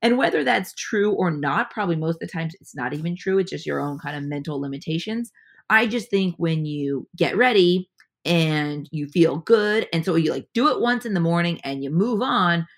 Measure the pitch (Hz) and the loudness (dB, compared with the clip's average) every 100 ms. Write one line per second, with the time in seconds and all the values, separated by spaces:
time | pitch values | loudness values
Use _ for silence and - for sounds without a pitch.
0 | 233 247 269 320 254 220 185 - - 208 | 0 2 2 0 0 0 -2 -10 -4 0
1 | 208 196 185 147 139 165 247 226 190 160 | 2 2 0 0 0 -2 -2 -4 -2 0
2 | 160 165 175 170 165 - - 143 123 147 | -2 -4 -6 -6 -6 -8 -14 -8 -6 -4
3 | 165 180 185 190 185 151 151 143 143 143 | -4 -4 0 0 0 -4 -4 -4 -4 -6
4 | 143 147 143 147 147 143 139 139 - 165 | -8 -8 -6 -6 -6 -6 -6 -8 -4 -4
5 | 214 226 233 _ _ _ - 220 226 233 | -4 -6 -8 _ _ _ 2 2 2 -2
6 | - 196 185 165 165 160 151 147 139 139 | -2 0 0 0 0 0 -2 -4 -4 -4
7 | - - 151 185 254 208 175 185 185 _ | -6 -2 0 2 4 6 6 4 -2 _
8 | _ _ - 170 160 151 147 147 143 156 | _ _ 0 2 2 0 -2 -6 -8 -8
9 | 143 175 156 151 - 226 208 214 - 165 | -2 4 4 2 2 4 4 0 0 -2
10 | 185 165 160 139 - 233 285 - 240 240 | 0 2 0 -2 -4 0 2 2 0 -2
11 | 240 185 165 170 170 165 139 139 139 160 | -2 0 2 2 0 -2 -6 -6 -2 0
12 | 233 214 262 240 175 170 165 | 0 0 0 2 2 0 -2